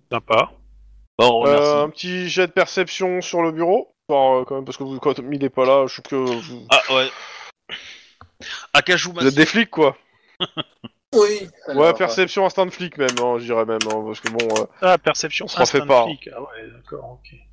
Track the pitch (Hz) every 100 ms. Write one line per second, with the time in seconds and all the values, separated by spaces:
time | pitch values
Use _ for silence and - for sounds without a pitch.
0 | - 117 - 113 - - - - - -
1 | _ - 120 117 135 143 147 147 147 -
2 | 180 180 180 175 180 190 170 - 180 -
3 | 185 180 175 175 165 160 170 208 - _
4 | - 143 135 127 127 135 135 127 135 135
5 | 143 131 127 143 139 131 131 135 131 -
6 | - 139 127 120 113 123 110 135 - 135
7 | 131 - - - - - - - - -
8 | _ _ - _ - - - 147 - 175
9 | 180 170 131 143 156 208 226 - - -
10 | _ _ _ - 165 - - _ - _
11 | - 240 208 208 185 _ - 139 160 -
12 | 185 117 185 - 190 180 185 - 175 -
13 | 135 123 123 120 117 117 113 113 110 110
14 | 107 110 - 113 113 110 107 - 185 180
15 | - 147 160 - 185 - 175 143 143 131
16 | 113 143 - - 139 - 113 117 - -
17 | 123 123 - 123 _